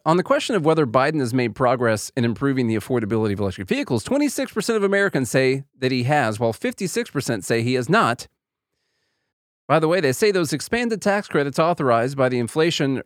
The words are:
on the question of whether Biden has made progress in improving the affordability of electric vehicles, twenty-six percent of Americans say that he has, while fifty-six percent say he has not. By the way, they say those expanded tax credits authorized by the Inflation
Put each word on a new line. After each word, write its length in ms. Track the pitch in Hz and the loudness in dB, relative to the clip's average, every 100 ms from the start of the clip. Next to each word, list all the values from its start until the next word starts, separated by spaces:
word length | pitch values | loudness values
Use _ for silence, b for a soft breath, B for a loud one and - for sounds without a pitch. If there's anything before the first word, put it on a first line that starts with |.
| 156 | 0
on 120 | 175 | 0
the 60 | |
question 320 | - 294 - 214 | 2 -2 0 0
of 100 | 151 | 2
whether 200 | 160 135 | 2 2
Biden 340 | 127 143 156 | 2 2 0
has 140 | 123 | 0
made 220 | 127 117 101 | 0 -2 0
progress 560 | 123 123 120 107 - - | 0 2 0 0 -4 -4
in 80 | 117 | -2
improving 420 | 98 139 131 117 | -2 -2 0 0
the 80 | 110 | -2
affordability 580 | - 123 104 110 110 | -2 -2 0 -2 -2
of 60 | 98 | -2
electric 280 | 101 90 92 | -4 -6 -4
vehicles, 360 | 262 285 117 | -4 -2 -4
twenty-six 480 | - 269 294 - 254 | -2 0 0 -2 -6
percent 240 | 220 202 226 | -4 -2 0
of 60 | |
Americans 460 | 196 196 202 147 127 | 2 2 0 0 0
say 340 | 139 131 135 - - | 0 2 0 -6 -4
that 140 | 127 | -2
he 120 | 131 | 0
has, 360 | 123 147 113 104 | 0 2 2 0
while 140 | 117 | -2
fifty-six 580 | - 247 - 185 226 240 | -2 -6 -4 -4 -4 -4
percent 340 | 131 - 107 - | -4 -4 -4 0
say 160 | 117 | 0
he 140 | 117 127 | 2 0
has 120 | 120 | 2
not. 400 | 214 135 117 - _ _ _ _ _ _ _ _ _ _ _ _ _ - | 2 2 0 -8 _ _ _ _ _ _ _ _ _ _ _ _ _ 0
By 120 | 156 | 2
the 80 | 156 | 2
way, 140 | 185 | 2
they 120 | 139 | 2
say 180 | 123 208 | 2 2
those 200 | 185 160 | 2 0
expanded 480 | 143 - 233 240 208 | -4 -4 -2 -2 -2
tax 280 | 202 202 - | 0 -2 -2
credits 320 | 156 139 135 | -2 -2 0
authorized 580 | 165 175 135 117 127 139 | 0 2 2 2 2 0
by 100 | 127 | 0
the 120 | 127 | 2
Inflation 640 | 113 156 165 156 143 127 | -2 0 0 2 0 -2